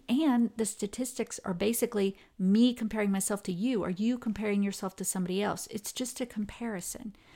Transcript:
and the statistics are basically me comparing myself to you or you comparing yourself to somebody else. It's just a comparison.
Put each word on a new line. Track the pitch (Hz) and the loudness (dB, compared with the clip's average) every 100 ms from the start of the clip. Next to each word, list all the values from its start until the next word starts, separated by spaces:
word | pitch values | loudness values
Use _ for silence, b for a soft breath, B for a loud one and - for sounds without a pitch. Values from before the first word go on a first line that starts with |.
| - | 0
and | 247 320 240 233 - | 2 4 4 2 0
the | 220 | -4
statistics | - 202 - 254 - 220 - | -2 -6 -4 -6 -4 -6 -6
are | - | -4
basically | 175 196 233 233 214 196 196 b - | 0 0 2 0 2 0 -2 b -2
me | 185 208 247 | 4 6 6
comparing | 240 220 214 202 | 4 -2 0 2
myself | 196 196 202 | 2 0 -2
to | - | -2
you | 175 240 233 | -2 0 0
or | 175 | 0
you | 180 220 247 | 0 0 0
comparing | 240 202 214 202 | -2 -2 0 2
yourself | 202 190 190 - | 2 -2 -6 -4
to | 185 | -4
somebody | 190 180 185 | -2 -2 0
else. | 202 - - | -2 -4 -6
It's | 214 - | -8 -8
just | - 247 - | -6 -6 -4
a | 247 | -6
comparison. | - 208 - 233 196 - - 214 B B | -4 -6 -6 -6 -6 -6 -10 -12 B B